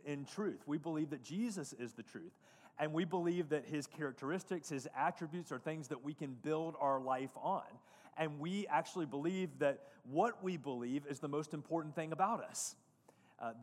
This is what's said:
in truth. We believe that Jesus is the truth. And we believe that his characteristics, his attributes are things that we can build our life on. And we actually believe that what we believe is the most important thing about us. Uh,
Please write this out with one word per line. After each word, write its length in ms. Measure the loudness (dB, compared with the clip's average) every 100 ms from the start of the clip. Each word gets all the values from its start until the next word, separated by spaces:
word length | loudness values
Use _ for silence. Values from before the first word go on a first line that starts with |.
| -4
in 200 | -4 -4
truth. 380 | -2 -2 -2 -2
We 120 | 0
believe 320 | 0 0 0
that 140 | -2
Jesus 500 | -4 -2 0 -2 -6
is 200 | -6 -8
the 100 | -8
truth. 280 | -10 -10 -10 -14 -20 -20 -14 -2
And 140 | 2
we 100 | 2
believe 460 | 2 4 4 4 4
that 160 | 2 2
his 220 | -2 -4
characteristics, 800 | -4 -4 -2 -2 -2 -2 -4 -2
his 180 | -4 -2 2
attributes 540 | 2 2 -4 -4 -4
are 80 | -4
things 300 | -2 -4 -4
that 140 | -6
we 100 | -4
can 200 | -4 -6 -4
build 340 | 0 2 0 2
our 200 | 4 4
life 300 | 4 2 0 -2
on. 320 | 0 0 -2 -12 -20 -20 -10 -2
And 220 | 0 0
we 260 | -2 0 2
actually 380 | 2 2 -2 -2
believe 540 | 2 2 2 0 4
that 220 | 4 4 -4 -16 0
what 320 | 4 4 2
we 140 | -2 -2
believe 500 | -2 -2 0 0 -2
is 120 | -4
the 80 | 0
most 260 | 0 0
important 400 | -4 -2 -2 0
thing 200 | -2 -2
about 280 | 2 2 2
us. 340 | -2 -4 -6 -8 _ _ -20 -20 -20 -8
Uh, 120 | -6 -2